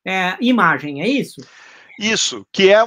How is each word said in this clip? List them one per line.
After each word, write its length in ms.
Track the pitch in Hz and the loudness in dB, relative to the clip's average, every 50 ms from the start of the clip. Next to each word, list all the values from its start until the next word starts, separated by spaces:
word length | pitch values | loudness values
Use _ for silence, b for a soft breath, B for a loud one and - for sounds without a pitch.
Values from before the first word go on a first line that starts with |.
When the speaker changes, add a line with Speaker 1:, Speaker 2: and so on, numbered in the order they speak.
| - | -10
Speaker 1:
é, 320 | 185 190 190 180 180 - - | -6 -4 -2 -2 -4 -4 -2
imagem, 640 | 240 240 254 214 180 165 151 131 151 147 143 139 | 0 0 2 4 2 2 2 0 -4 -8 -8 -6
é 60 | 165 | -4
isso? 340 | 226 285 262 180 - - 135 127 B B B B B B B B B B - | -2 -2 -2 -4 -6 -10 -20 -20 B B B B B B B B B B -6
Speaker 2:
Isso, 460 | 202 220 220 175 - - 127 107 98 _ | -4 -4 -2 -2 -4 -4 -6 -10 -14 _
que 180 | - - 190 190 | -2 2 4 6
é, 160 | 202 220 226 | 6 6 4